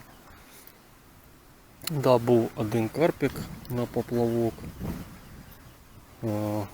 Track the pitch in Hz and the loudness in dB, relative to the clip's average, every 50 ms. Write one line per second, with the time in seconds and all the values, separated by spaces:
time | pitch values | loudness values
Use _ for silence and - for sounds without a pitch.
0 | - - - - - - - - - - - - - - - - - - - - | -14 -16 -20 -20 -20 -20 -20 -20 -20 -20 -20 -20 -20 -20 -20 -20 -20 -20 -20 -20
1 | - - - - - - - - - - - - - - - - - - 160 143 | -20 -20 -20 -20 -20 -20 -20 -20 -20 -20 -20 -20 -20 -20 -16 -10 -8 -4 -2 2
2 | 127 131 123 117 117 123 123 117 117 - - - 113 107 117 117 110 107 - - | 4 6 6 6 6 6 6 6 6 4 0 -4 -2 0 2 0 0 0 2 2
3 | 156 170 - - 143 127 - - - - - - - - 123 120 120 - - 120 | 2 2 2 2 -2 -2 -2 -4 -10 -10 -12 -12 -10 -6 -4 -4 -4 -2 -2 -4
4 | 113 - 120 120 117 117 117 117 117 113 - - - - - - - - - - | -2 0 2 2 2 2 2 2 2 0 0 -4 -12 -12 -10 -8 -8 -6 -6 -8
5 | - - - - - - - - - - - - - - - - - - - - | -10 -14 -16 -18 -18 -18 -18 -18 -18 -18 -20 -20 -20 -20 -20 -20 -20 -20 -20 -20
6 | - - - - 117 113 104 104 107 107 107 104 101 101 | -20 -20 -14 -8 -6 -4 -2 -2 -2 -2 -2 -4 -4 -6